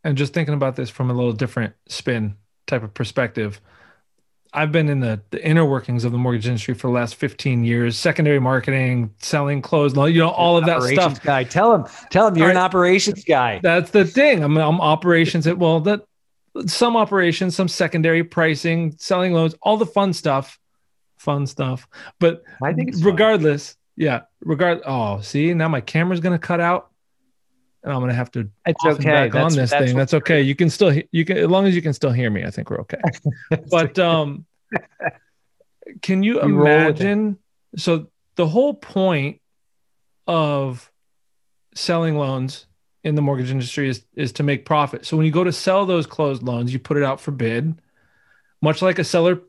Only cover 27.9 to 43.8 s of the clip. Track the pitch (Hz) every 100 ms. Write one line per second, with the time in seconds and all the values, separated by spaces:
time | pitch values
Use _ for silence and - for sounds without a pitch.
27.9 | 135 127 123 123 127 101 _ - 156 156
28.9 | 143 147 147 135 139 156 147 120 143 127
29.9 | 127 135 156 - 156 135 139 170 - -
30.9 | 143 - 170 160 180 165 190 196 175 160
31.9 | 135 139 120 123 101 87 - 110 - -
32.9 | - 156 - 151 - - 160 147 170 156
33.9 | 190 170 165 147 143 - _ _ - _
34.9 | _ 175 - _ _ _ _ _ _ -
35.9 | 262 - 190 202 247 - - 147 151 156
36.9 | 156 196 208 214 196 _ _ _ 170 175
37.9 | 165 160 _ _ - 160 202 285 233 -
38.9 | 196 190 156 139 - _ _ _ _ _
39.9 | _ _ _ - 170 151 143 135 127 -
40.9 | _ _ _ _ _ _ _ _ - -
41.9 | 170 165 151 139 131 131 - _ _ _
42.9 | _ 160 151 143 135 127 135 123 -